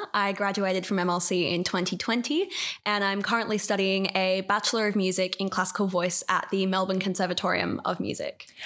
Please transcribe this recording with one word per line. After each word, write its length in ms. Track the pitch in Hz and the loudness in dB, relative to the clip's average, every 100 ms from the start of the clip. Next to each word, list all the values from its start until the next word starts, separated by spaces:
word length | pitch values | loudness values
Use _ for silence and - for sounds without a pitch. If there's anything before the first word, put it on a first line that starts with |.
| 415 | -2
I 200 | 214 202 | 0 0
graduated 520 | 196 202 196 196 190 | 0 -2 0 0 0
from 140 | 185 196 | 0 0
M 100 | 180 | 2
L 120 | 180 | 2
C 340 | - 180 156 | 2 2 0
in 80 | 175 | 0
twenty 340 | 180 190 175 180 | 0 -2 -2 -4
twenty, 540 | - 233 233 302 370 - - - | 0 0 0 -2 -2 -4 -6 -6
and 200 | - 208 | -2 0
I'm 180 | 196 196 | 0 0
currently 340 | 196 233 220 214 | 0 0 0 0
studying 500 | - 196 190 190 190 190 | 2 2 2 2 0 0
a 240 | 190 190 | 2 0
Bachelor 480 | 190 208 - 226 214 | 0 0 2 0 2
of 80 | 208 | 2
Music 440 | 185 185 185 - | 2 2 0 -2
in 100 | 190 | -4
Classical 360 | 190 185 - 196 | 2 2 2 0
Voice 380 | 180 180 175 - | 0 2 2 2
at 200 | 185 - | 0 0
the 160 | 196 190 | 0 0
Melbourne 320 | 190 190 190 | 0 0 0
Conservatorium 800 | 190 185 185 180 180 180 175 - | 0 0 0 0 0 0 0 -4
of 160 | - 180 | -4 -4
Music. 460 | 98 - - - - - | -4 -4 -6 -10 -18 -12